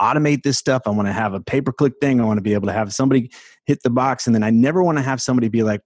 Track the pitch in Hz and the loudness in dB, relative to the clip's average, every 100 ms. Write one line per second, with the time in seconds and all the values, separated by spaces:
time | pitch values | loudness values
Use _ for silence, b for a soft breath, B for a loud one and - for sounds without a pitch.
0 | 110 151 147 139 139 127 - 131 107 104 | 0 2 0 0 0 -2 0 -2 0 -2
1 | 101 98 110 95 - - - - 143 - | -2 -2 -4 -4 -4 -4 -2 0 0 0
2 | 139 123 113 107 104 104 101 104 101 117 | 0 2 2 0 0 -2 -2 -4 -4 -2
3 | 135 135 120 B B B - 139 123 127 | 2 2 -2 B B B -4 -2 0 0
4 | 131 123 123 110 107 113 135 180 175 151 | 0 -2 0 0 2 2 2 2 0 0
5 | 135 131 - 127 113 113 110 104 | -2 -4 -2 0 0 0 0 -2